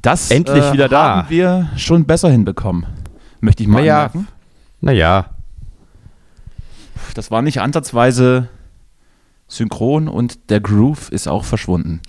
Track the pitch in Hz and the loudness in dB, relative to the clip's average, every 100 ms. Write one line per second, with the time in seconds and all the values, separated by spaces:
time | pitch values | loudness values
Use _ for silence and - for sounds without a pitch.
0 | - 165 - 160 135 143 143 139 135 139 | 0 0 2 0 2 2 4 2 2 4
1 | 151 92 80 165 180 185 165 - - 170 | 4 0 0 0 2 0 -2 -6 2 2
2 | 147 160 180 127 98 92 101 87 82 - | 4 2 4 4 2 -2 -4 -4 -6 -12
3 | - - - _ 107 - 104 110 156 151 | -16 -20 -20 _ 0 2 4 2 4 2
4 | 143 165 208 - _ _ _ _ 160 120 | 0 -6 -10 -14 _ _ _ _ 0 2
5 | 80 95 92 - - - - - _ _ | 4 2 -2 -12 -16 -16 -18 -20 _ _
6 | - _ _ - - - - - - - | -20 _ _ -20 -20 -18 -18 -20 -18 -14
7 | - - 110 113 143 143 107 156 131 117 | -12 -12 -6 -2 -2 -2 -2 -4 -2 2
8 | 127 123 127 127 123 - - - _ _ | 2 4 4 2 -2 -12 -20 -20 _ _
9 | _ _ _ _ _ - 113 - 113 151 | _ _ _ _ _ -8 -8 -4 -2 -2
10 | 156 - 120 - - 107 101 104 123 151 | -4 -4 -6 -8 -2 -2 2 2 2 0
11 | - 95 - 87 - 110 - 90 82 82 | -8 -8 -4 -6 -4 -6 -2 -4 -2 -8